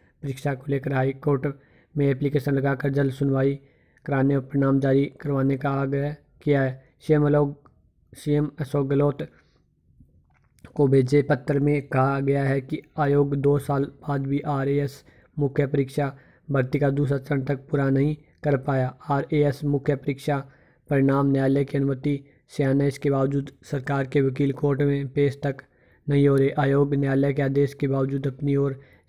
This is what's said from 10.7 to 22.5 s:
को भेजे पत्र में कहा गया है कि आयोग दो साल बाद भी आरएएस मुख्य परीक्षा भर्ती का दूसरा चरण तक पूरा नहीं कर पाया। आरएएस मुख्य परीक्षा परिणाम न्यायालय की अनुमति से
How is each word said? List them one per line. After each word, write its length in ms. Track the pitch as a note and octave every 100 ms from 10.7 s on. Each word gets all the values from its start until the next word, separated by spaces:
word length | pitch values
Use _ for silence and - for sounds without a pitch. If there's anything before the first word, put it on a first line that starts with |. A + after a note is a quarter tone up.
को 120 | - C#3
भेजे 360 | C3+ B2+ D3
पत्र 360 | C#3 C#3 - C#3+
में 300 | D3 D3 C3+
कहा 320 | C3 C3+ C#3
गया 240 | C#3 C#3
है 160 | C3+ C3+
कि 220 | C3 D3+ - -
आयोग 380 | D3 C#3+ C#3+ C#3+
दो 220 | C#3 C#3+
साल 260 | C#3 C#3
बाद 420 | C#3+ - - C#3 C3+
भी 140 | C#3
आरएएस 640 | D3 C#3 C3+ C#3+ C#3 - - _ _ -
मुख्य 280 | C#3+ C3+ C#3
परीक्षा 500 | C#3+ C3+ - C#3 - _ _ -
भर्ती 280 | C#3 B2+ C#3
का 120 | C#3
दूसरा 280 | C#3 C3+ C#3
चरण 260 | C3+ C#3
तक 140 | C3 C3+ -
पूरा 220 | C#3+ C#3
नहीं 260 | C3+ D3 D3+ _ -
कर 140 | D3 C#3
पाया। 400 | C3+ C3 B2+ - -
आरएएस 540 | C#3 C#3 D3+ D3 -
मुख्य 320 | D3 C#3+ C#3 C3+
परीक्षा 400 | D3 C3+ - C#3 C3+ _ _ _ -
परिणाम 400 | C#3 C3+ C#3 C#3
न्यायालय 340 | C3+ C3+ C#3
की 140 | C#3 C#3+
अनुमति 460 | C#3 C3 D3 C#3 - _
से 160 | _